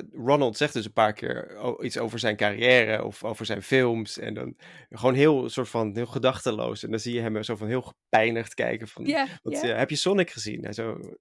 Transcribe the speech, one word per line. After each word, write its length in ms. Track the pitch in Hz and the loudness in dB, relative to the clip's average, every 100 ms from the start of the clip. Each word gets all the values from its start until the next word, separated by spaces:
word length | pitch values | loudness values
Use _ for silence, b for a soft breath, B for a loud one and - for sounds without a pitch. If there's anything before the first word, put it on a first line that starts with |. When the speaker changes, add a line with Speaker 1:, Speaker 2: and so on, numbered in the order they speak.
| - | -10
Speaker 1:
Ronald 460 | - 117 143 127 - | -4 4 4 4 0
zegt 160 | 147 | -2
dus 120 | 120 107 | -2 -2
een 80 | |
paar 200 | - 107 | 2 2
keer 440 | 107 - - - 104 | 2 -4 -6 -8 -8
o-, 240 | 123 - | -6 -4
iets 140 | 123 - | -6 -4
over 220 | 117 117 | -4 -2
zijn 160 | 113 104 | -2 2
carrière 680 | 104 101 120 127 110 110 | 0 4 6 6 6 0
of 200 | 110 - | -4 -6
over 220 | 113 110 110 | -8 -6 -6
zijn 160 | 98 | -6
films. 540 | - 131 123 113 107 - | 2 4 4 0 -4 -8
En 160 | 110 | -8
dan 220 | 110 127 - B B B | -8 -10 -12 B B B
gewoon 240 | 113 127 131 | 0 2 6
heel, 340 | 151 139 120 | 6 6 0
soort 200 | - 120 | -4 -4
van, 260 | 117 107 104 | -2 -2 -4
heel 100 | 120 | -6
gedachteloos. 760 | 120 127 131 127 107 120 107 | 0 0 0 -2 -2 -4 -4
En 60 | 113 | -4
dan 100 | 110 | -4
zie 140 | 120 | -4
je 80 | 120 | -4
hem 220 | 113 107 | -2 -4
zo 120 | 107 104 | -4 -6
van 120 | 107 | -4
heel 140 | 127 | -4
gepijnigd 720 | - - - 110 113 113 113 | -4 -14 2 4 4 2 -4
kijken 340 | - 120 113 110 | -4 -2 -4 -8
van, 180 | - - | -8 -2
Speaker 2:
Ja, 220 | 202 - - | 0 -2 -6
Speaker 1:
want, 180 | - 285 | -8 -4
Speaker 2:
ja. 80 | 123 | 0
Speaker 1:
eh, 60 | 110 | 0
"Heb 120 | 135 | 0
je 60 | 147 | 0
Sonic 340 | 180 202 175 | 2 2 0
gezien?" 320 | 113 107 123 | -4 -8 -8
Hij 100 | - | -8
zo, 260 | 110 113 - - - | -6 -6 -8 -12 -20